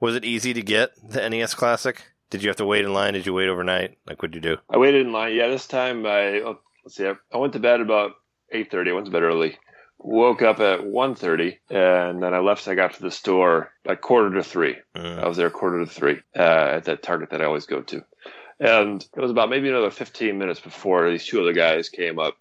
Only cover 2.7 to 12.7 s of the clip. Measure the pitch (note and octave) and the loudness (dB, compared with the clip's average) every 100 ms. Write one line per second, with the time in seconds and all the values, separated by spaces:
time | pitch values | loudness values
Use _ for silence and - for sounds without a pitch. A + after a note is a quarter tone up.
2.7 | G#2 G2+ G2 G2+ G2 F#2 F#2 F#2+ F2+ F2+ | 0 2 0 0 -2 -2 0 0 -2 -2
3.7 | F#2 F#2 _ - D2+ E2+ E2 E2 D#2+ - | -2 -4 _ -18 -10 -10 -6 -4 -4 -2
4.7 | - C3+ C#3 B2 A2 A2+ A2+ A#2 C3+ - | 4 4 4 2 -2 -2 0 0 -2 -6
5.7 | C3 B2+ A#2+ G#2+ G#2 G2+ G#2 A#2 G#2+ _ | -4 -2 -4 -2 0 0 -2 -4 -10 _
6.7 | _ G2 - G2 G2 _ A#2+ C#3 A#2 A#2 | _ -18 -6 -6 -6 _ -4 -4 0 2
7.7 | A#2+ A2 G#2+ G2+ - _ _ _ A2+ G#2+ | 2 2 0 0 -6 _ _ _ -8 -4
8.7 | F#2 F2 F2+ G2+ F#2 E2 E2 D#2+ - _ | -2 -2 -2 -2 0 2 2 0 -4 _
9.7 | - _ _ - A2+ A#2+ A2+ A2+ G#2+ G#2 | -20 _ _ -2 4 4 4 2 4 2
10.7 | F#2 G2+ A2+ C3+ A#2+ F2+ E2 E2+ - - | 2 -2 -2 -2 -2 -2 0 0 -4 -6
11.7 | G2 F#2 F2+ F2 F2+ F2+ F2+ F#2+ G2+ - | 2 4 4 2 -2 -2 0 2 0 -2